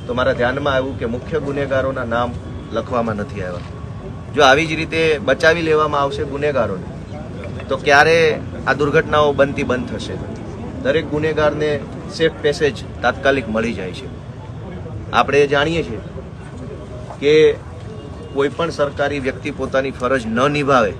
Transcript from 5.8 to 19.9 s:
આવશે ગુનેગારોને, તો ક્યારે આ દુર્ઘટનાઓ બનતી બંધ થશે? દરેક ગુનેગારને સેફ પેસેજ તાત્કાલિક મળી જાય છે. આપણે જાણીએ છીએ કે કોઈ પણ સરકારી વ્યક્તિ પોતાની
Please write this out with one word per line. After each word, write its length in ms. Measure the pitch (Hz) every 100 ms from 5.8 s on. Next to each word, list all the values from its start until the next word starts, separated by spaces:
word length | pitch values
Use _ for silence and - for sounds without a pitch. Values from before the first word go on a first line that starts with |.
| 151 147
આવશે 240 | 143 139 151
ગુનેગારોને, 640 | 135 147 135 107 95 87 - - - - - - - -
તો 100 | 135
ક્યારે 380 | - 143 156 165 160 147 131 -
આ 120 | - 131
દુર્ઘટનાઓ 560 | 147 156 151 151 151
બનતી 320 | 139 139 135 143
બંધ 280 | 123 120
થશે? 220 | 104 - 95 - - - - - -
દરેક 280 | 123 151 -
ગુનેગારને 640 | 147 156 151 151 143 151 143 - - -
સેફ 240 | - 160 -
પેસેજ 440 | 151 147 151 - - -
તાત્કાલિક 480 | 120 123 139 139 110
મળી 280 | 110 117 101
જાય 180 | 92 87
છે. 120 | - - - - - - - - - - -
આપણે 280 | 110 123 139 143
જાણીએ 360 | 143 151 165
છીએ 180 | 131 110 - - - - - - - - - - - -
કે 180 | 139 156 151 147 - - - - - - -
કોઈ 220 | 135 143
પણ 200 | 143 170
સરકારી 520 | 151 143 - 143 143
વ્યક્તિ 260 | 131 127 147
પોતાની 440 | 123 131 131 135